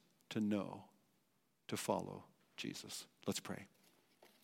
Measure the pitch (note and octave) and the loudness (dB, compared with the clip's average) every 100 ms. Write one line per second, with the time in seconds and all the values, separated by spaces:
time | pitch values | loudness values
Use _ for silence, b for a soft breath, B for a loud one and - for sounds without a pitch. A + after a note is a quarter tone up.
0 | _ _ - A#2 G#2 G#2 F2+ G#2 - - | _ _ -4 2 4 4 2 -4 -10 -20
1 | _ _ _ _ _ _ - G#2+ - F#2+ | _ _ _ _ _ _ -4 0 4 4
2 | F#2 G2 - - _ - - - G#2+ - | 2 -6 -12 -20 _ -8 -6 -6 -6 -8
3 | - _ - G2 - - - - - - | -10 _ -2 0 -2 -6 -8 -18 -20 -20
4 | _ _ - - | _ _ -20 -20